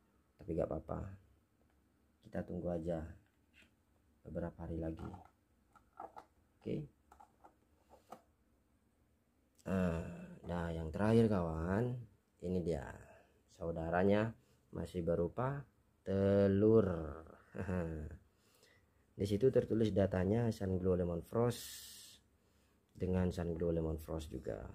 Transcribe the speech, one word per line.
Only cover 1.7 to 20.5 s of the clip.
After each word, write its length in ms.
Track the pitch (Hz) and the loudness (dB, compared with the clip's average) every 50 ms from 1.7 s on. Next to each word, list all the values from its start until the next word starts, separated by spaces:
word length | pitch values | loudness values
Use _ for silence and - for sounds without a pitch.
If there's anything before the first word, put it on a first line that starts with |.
| _ _ _ _ _ _ _ _ _ _ _ 110 | _ _ _ _ _ _ _ _ _ _ _ -8
Kita 160 | - 92 90 | -8 -6 -6
tunggu 240 | - 92 90 87 87 | -6 -8 -6 -4 -4
aja 320 | 87 85 80 87 85 80 78 78 - - _ _ _ _ _ _ _ - - _ _ _ _ _ _ _ _ _ _ _ | -4 -4 -4 -4 -4 -4 -6 -8 -12 -18 _ _ _ _ _ _ _ -20 -20 _ _ _ _ _ _ _ _ _ _ _
beberapa 400 | _ - - 87 82 85 - - | _ -10 -6 -6 -6 -6 -8 -10
hari 160 | 87 82 85 80 | -10 -8 -6 -6
lagi. 320 | 80 80 80 80 82 82 92 92 - - _ _ _ _ _ _ _ _ _ - _ _ _ - - - - - - _ _ _ _ _ _ _ | -6 -6 -6 -8 -10 -12 -12 -14 -18 -20 _ _ _ _ _ _ _ _ _ -20 _ _ _ -16 -16 -16 -16 -20 -20 _ _ _ _ _ _ _
Oke. 240 | - 110 120 - 151 - - _ _ _ - - - - _ _ - - _ _ _ _ _ _ _ _ - - _ _ - - _ _ _ _ _ _ _ _ _ _ _ _ _ _ _ _ _ _ _ _ _ _ _ _ _ _ _ _ _ - | -8 -6 -6 -6 -6 -10 -14 _ _ _ -20 -20 -20 -20 _ _ -20 -20 _ _ _ _ _ _ _ _ -20 -20 _ _ -20 -20 _ _ _ _ _ _ _ _ _ _ _ _ _ _ _ _ _ _ _ _ _ _ _ _ _ _ _ _ _ -2
Nah, 400 | 95 95 92 87 82 82 87 87 - - - - - - - - | 0 2 2 2 0 -2 -4 -6 -10 -12 -14 -16 -18 -16 -8 -6
nah, 240 | 85 87 85 85 | -4 -4 -2 -2
yang 160 | 82 82 82 78 | -4 -4 -4 -4
terakhir 380 | 78 95 101 110 113 113 117 110 | -2 0 2 6 6 6 6 6
kawan, 720 | 107 95 85 82 80 80 80 87 95 104 123 123 123 123 117 - - _ _ _ _ _ | 4 2 0 0 -2 -2 -2 0 0 0 0 -2 -4 -6 -10 -14 -18 _ _ _ _ _
ini 220 | - 90 92 92 85 | -4 -2 -2 0 0
dia. 240 | 85 80 71 - - - - - - - - - _ _ _ _ _ - - | 0 -2 -2 -4 -8 -12 -14 -18 -20 -20 -20 -20 _ _ _ _ _ -14 -8
Saudaranya 720 | 90 82 82 82 80 82 85 90 95 98 101 104 110 117 113 - _ _ _ _ _ _ | -6 -6 -4 -4 -2 0 2 4 4 6 6 4 4 0 -2 -8 _ _ _ _ _ _
masih 320 | - 92 87 82 - 90 82 | -10 -8 -8 -6 -4 -2 0
berupa 640 | 82 85 82 85 85 - - 123 131 143 143 139 - _ _ _ _ _ _ _ - | 0 2 2 0 0 -2 -2 -4 -4 -4 -6 -10 -12 _ _ _ _ _ _ _ -2
telur. 800 | 95 98 98 98 101 101 98 101 98 98 104 110 110 113 98 95 87 82 80 76 71 80 82 - 82 - - - | 0 2 4 6 6 6 6 6 6 6 8 8 8 8 6 6 2 -2 -4 -6 -8 -12 -14 -18 -20 -20 -20 -14
<laughs> 80 | - - 92 98 92 90 85 82 80 78 76 78 80 - - _ _ _ _ _ _ _ _ _ _ _ _ _ _ _ _ _ _ - | -10 -8 -4 -2 -2 -2 -2 -2 -4 -6 -8 -10 -12 -14 -18 _ _ _ _ _ _ _ _ _ _ _ _ _ _ _ _ _ _ -4
Di 80 | 110 101 | -2 0
situ 240 | 104 98 127 131 | 2 4 4 4
tertulis 400 | 127 127 - - 98 110 113 107 | 4 4 2 2 2 2 2 2
datanya 560 | 95 101 98 95 92 92 90 92 104 117 120 113 | 4 4 2 4 4 2 2 2 2 2 2 0